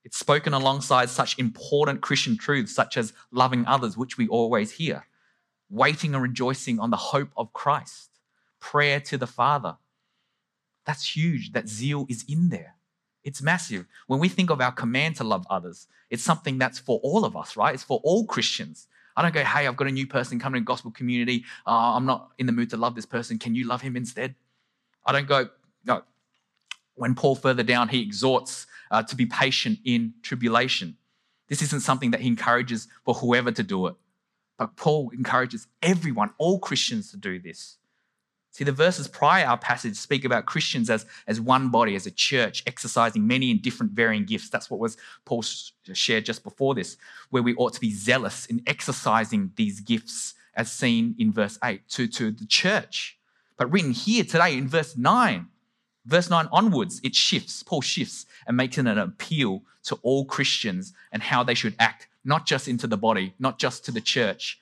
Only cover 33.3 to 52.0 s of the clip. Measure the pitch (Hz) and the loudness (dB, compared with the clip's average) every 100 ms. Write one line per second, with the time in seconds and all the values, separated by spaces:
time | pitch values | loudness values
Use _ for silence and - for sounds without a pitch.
33.3 | 120 123 113 98 95 90 - _ _ _ | 2 2 -2 -2 -2 -2 -6 _ _ _
34.3 | _ _ _ - - 156 151 120 123 123 | _ _ _ -10 -2 0 0 -2 -6 0
35.3 | 127 127 117 - _ 170 185 160 110 104 | 0 0 -8 -14 _ 0 2 0 -2 -2
36.3 | - 165 190 - - - 117 101 101 98 | 0 0 0 0 -2 -2 -4 -8 -10 -8
37.3 | 92 87 - - - _ _ _ _ _ | -8 -10 -16 -18 -20 _ _ _ _ _
38.3 | _ _ - 139 135 170 180 131 - 143 | _ _ -4 -4 4 4 4 -8 2 4
39.3 | 185 139 120 - 120 120 101 - 135 127 | 6 4 0 0 -2 -4 -8 -2 -2 2
40.3 | 117 - - - 131 117 110 - - - | 0 0 -2 -2 0 2 0 -2 -16 -6
41.3 | 110 117 127 131 117 113 98 98 - - | -4 2 4 4 4 4 0 -6 -2 0
42.3 | 135 107 - - - 117 123 117 107 107 | 2 0 -2 -8 -8 -4 2 2 4 2
43.3 | 127 127 107 120 - 107 101 113 107 98 | 4 2 2 0 -2 -2 2 2 2 0
44.3 | 107 - - - 104 113 - - - - | -4 -4 -6 -6 -4 -4 -6 -20 -20 -6
45.3 | 117 110 - - _ - 92 - 113 107 | -4 -4 -8 -14 _ -10 -2 2 0 0
46.3 | 113 98 - 135 123 90 - - - - | -8 -10 -2 0 0 -4 -12 -20 -20 -4
47.3 | 127 120 120 123 - 117 101 104 127 104 | 0 2 2 -2 0 -4 -2 0 2 0
48.3 | - - 117 - - - 131 123 110 110 | -8 -6 -4 -4 -4 -4 -4 2 2 2
49.3 | 107 95 - 107 98 101 113 - - - | 0 -2 -2 -2 -2 -2 -2 -2 -10 -10
50.3 | - _ - 113 - 127 117 117 113 110 | -14 _ -6 -6 -2 2 2 2 2 2
51.3 | 107 101 - 120 98 _ - | 2 -2 -2 -4 -4 _ -4